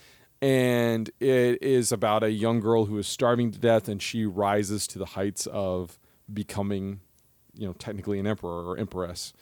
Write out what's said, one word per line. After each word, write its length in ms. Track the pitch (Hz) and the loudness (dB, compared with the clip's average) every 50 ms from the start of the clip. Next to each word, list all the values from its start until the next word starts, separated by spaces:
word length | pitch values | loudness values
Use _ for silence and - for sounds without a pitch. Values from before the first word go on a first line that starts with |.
| - - - _ _ _ _ _ | -20 -20 -20 _ _ _ _ _
And 680 | 135 139 135 131 127 123 123 120 117 117 117 113 110 110 - _ | 0 2 4 4 4 4 2 2 2 2 2 0 -2 -4 -6 _
it 420 | 123 139 131 127 123 123 120 - | 2 4 4 6 4 4 2 2
is 300 | - 135 135 127 117 - | 2 2 2 2 2 2
about 320 | 120 101 117 110 107 110 110 | 0 2 2 2 4 4 2
a 80 | 110 | 2
young 280 | 110 104 107 113 117 117 | 0 2 2 2 2 2
girl 240 | 101 110 117 113 110 | 4 4 4 4 4
who 120 | 104 107 104 | 2 0 -4
is 80 | 98 - | -4 -6
starving 440 | - - 131 120 120 120 120 117 | -4 0 2 4 4 4 2 0
to 80 | 101 98 | -2 0
death, 280 | 113 117 113 107 - - | 2 4 4 4 2 0
and 120 | 104 98 | -4 -6
she 240 | - - - 117 110 | -6 -6 -4 -2 -2
rises 640 | 104 90 98 101 98 101 104 104 92 107 101 - - | -2 0 2 2 4 4 2 2 0 -2 -4 -6 -6
to 100 | - 92 | -8 -10
the 60 | 95 - | -10 -8
heights 380 | - 95 98 104 98 - - - | -6 -4 -4 -4 -4 -6 -8 -6
of 520 | - 104 98 92 90 90 90 85 - - _ _ _ _ _ - 104 | -4 -4 -2 -2 -2 -4 -4 -8 -12 -18 _ _ _ _ _ -12 -8
becoming, 680 | 107 101 - - 107 98 101 104 98 95 98 98 98 - _ _ _ _ _ _ _ _ _ _ | -8 -8 -6 -6 -4 -4 -2 -4 -4 -4 -6 -8 -10 -14 _ _ _ _ _ _ _ _ _ _
you 140 | - 107 92 | -10 -10 -10
know, 60 | 87 | -10
technically 440 | - - - 123 98 92 104 101 98 | -10 -12 -10 -10 -8 -6 -4 -4 -2
an 80 | 98 | -2
emperor 400 | 104 107 - - 87 87 87 85 | -2 -2 -2 -4 -6 -6 -6 -6
or 120 | 87 92 - | -6 -4 -4
empress. 560 | 107 92 - 92 90 85 90 - - - - _ | -6 -6 -4 -6 -6 -6 -8 -10 -12 -14 -14 _